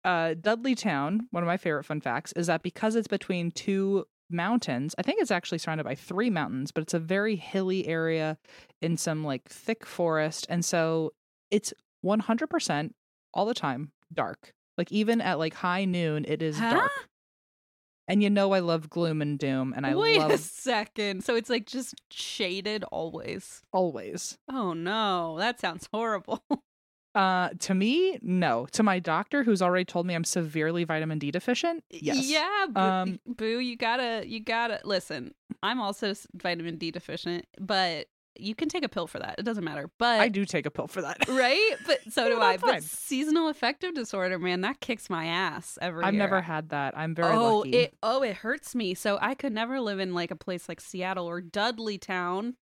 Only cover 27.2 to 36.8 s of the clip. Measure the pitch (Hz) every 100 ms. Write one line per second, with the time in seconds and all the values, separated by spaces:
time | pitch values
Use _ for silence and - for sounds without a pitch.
27.2 | 190 185 180 180 - 190 214 311 370 320
28.2 | - 180 160 117 131 - 214 185 170 160
29.2 | 208 285 240 196 180 180 180 175 180 165
30.2 | 165 180 156 156 156 170 165 156 160 156
31.2 | 143 175 - 247 339 339 _ - - 269
32.2 | 269 302 339 415 381 202 190 185 185 180
33.2 | - 240 220 233 254 240 233 247 240 226
34.2 | - 226 220 226 233 214 - 190 - 147
35.2 | 123 - _ - 196 247 202 202 208 196
36.2 | - 180 180 170 170 165